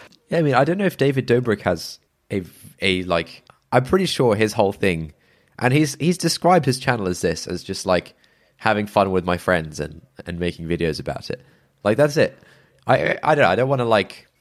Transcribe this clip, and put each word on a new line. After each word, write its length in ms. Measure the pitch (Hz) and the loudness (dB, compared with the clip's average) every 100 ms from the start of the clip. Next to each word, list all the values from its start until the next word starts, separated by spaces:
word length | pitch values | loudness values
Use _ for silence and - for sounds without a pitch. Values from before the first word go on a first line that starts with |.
| - _ - | -20 _ -4
Yeah, 100 | 165 | 0
I 40 | |
mean, 120 | 151 | 2
I 100 | 127 | 2
don't 140 | 143 185 | 2 0
know 80 | 190 | -2
if 100 | - | 0
David 320 | 139 135 127 | 0 0 2
Dobrik 320 | 120 120 101 | 0 2 -2
has 400 | 98 87 - - _ _ - | -2 -4 -6 -16 _ _ -8
a, 100 | 101 87 - - - | -8 -8 -18 -20 -4
a, 240 | 95 92 | 0 0
like, 400 | 90 85 85 - _ _ - | 0 -2 -2 -12 _ _ -2
I'm 140 | 123 | 0
pretty 220 | 131 196 180 | 2 0 0
sure 280 | - 123 | 0 2
his 180 | 104 110 | 2 0
whole 180 | - 98 | 2 0
thing, 400 | - 98 82 80 - _ _ _ - | 0 -2 -2 -6 -14 _ _ _ -4
and 120 | 123 | 0
he's, 220 | 143 151 - | 2 0 -2
he's 180 | 160 175 | -2 -2
described 460 | 165 - 170 180 135 | -2 0 2 2 2
his 140 | 123 | -2
channel 260 | - 117 92 | -2 -2 -2
as 140 | 90 | -2
this, 260 | 87 80 - | -2 -4 -6
as 160 | 90 | -10
just, 240 | - 95 95 | -8 -8 0
like, 280 | 87 - _ _ _ _ _ | 0 -2 _ _ _ _ _
having 300 | 113 104 104 | 0 0 0
fun 240 | 104 98 | 2 2
with 120 | 92 | 2
my 120 | 90 90 | 0 -2
friends 420 | - 90 80 73 | 0 0 -2 -8
and, 240 | 76 78 _ - - | -10 -10 _ -20 -12
and 140 | 85 | -6
making 260 | 87 82 82 | -6 -6 -6
videos 320 | 85 82 76 | -2 -2 -4
about 320 | 67 - - | -8 -10 -10
it. 100 | - - _ _ _ | -12 -12 _ _ _
Like, 120 | 104 113 | -2 2
that's 200 | 147 147 | 2 2
it. 200 | 110 - - _ _ _ - | -2 -2 -20 _ _ _ 0
I, 220 | 131 - | 2 2
I, 60 | - | -2
I 120 | - 147 | 0 2
don't 60 | |
know. 40 | 101 | 4
I 40 | |
don't 140 | 95 131 | 2 0
wanna, 160 | 135 | 0
like, 420 | 117 110 95 - _ _ | 2 2 0 -8 _ _